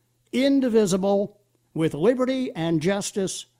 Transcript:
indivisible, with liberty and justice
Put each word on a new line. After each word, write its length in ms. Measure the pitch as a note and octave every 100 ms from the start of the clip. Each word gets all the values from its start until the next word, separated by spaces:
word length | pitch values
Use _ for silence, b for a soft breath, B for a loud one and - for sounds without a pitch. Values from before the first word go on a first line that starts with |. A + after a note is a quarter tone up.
| _ _ _
indivisible, 1080 | A#3 C#4 C#4 B3+ A3 G#3 F#3+ G3 G3+ G3+ _ _ _ _
with 200 | D#3+ D#3+
liberty 600 | C#3+ F#3 B3+ B3+ C4 B3+
and 260 | - E3 D#3+
justice 680 | D#3 G3 F#3+ G#3 F#3+ - - _